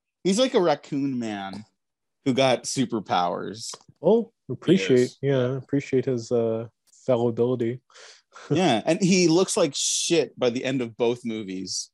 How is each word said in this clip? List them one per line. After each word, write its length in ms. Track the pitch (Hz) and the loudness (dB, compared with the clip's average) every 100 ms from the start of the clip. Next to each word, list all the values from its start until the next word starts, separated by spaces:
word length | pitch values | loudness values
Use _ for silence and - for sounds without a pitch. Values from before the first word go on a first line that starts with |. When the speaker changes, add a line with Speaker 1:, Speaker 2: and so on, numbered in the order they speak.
| _ _ | _ _
Speaker 1:
He's 140 | 180 196 | -2 2
like 140 | 262 | 2
a 60 | 233 | 2
raccoon 580 | 170 147 - 143 139 127 | 2 0 -2 -4 -2 -4
man 440 | 110 101 98 101 107 _ _ _ _ _ | -4 -6 -10 -12 -18 _ _ _ _ _
who 100 | 139 | -2
got 300 | 127 135 120 | 2 2 2
superpowers. 1080 | - 139 123 113 95 95 90 92 95 92 - - _ _ | -2 -4 -2 -2 -2 -2 0 -4 -8 -12 -14 -16 _ _
Speaker 2:
Oh, 280 | 156 233 208 _ - | 2 2 0 _ -12
appreciate, 500 | 127 - 190 190 127 | -8 2 2 4 4
Speaker 3:
Yes. 160 | 120 - | 2 -2
Speaker 2:
yeah, 340 | 139 135 123 135 | -2 0 0 -4
appreciate 480 | - 143 - 131 | -4 -4 0 -2
his, 260 | 131 120 113 | 0 -4 -2
uh, 380 | 120 113 113 117 _ _ _ | 0 0 -2 -8 _ _ _
fallibility. 760 | - 120 120 117 120 123 117 127 _ | -2 0 0 0 0 0 -2 -6 _
<laughs> 640 | - - - _ - - | -20 -20 -20 _ -20 -2
Speaker 1:
Yeah, 320 | 147 180 110 | 2 4 2
and 160 | - 170 | 0 0
he 260 | 175 185 170 | 4 4 4
looks 280 | 165 190 214 | 4 2 2
like 160 | 160 | 0
shit 640 | - - - - 170 123 - | 0 -4 -2 0 0 0 0
by 120 | 123 | -2
the 120 | 120 | 0
end 200 | 127 135 | -4 -4
of 120 | 117 110 | -4 -2
both 260 | 117 123 | 0 0
movies. 680 | 117 110 95 92 92 - - | -4 -8 -6 -8 -8 -8 -10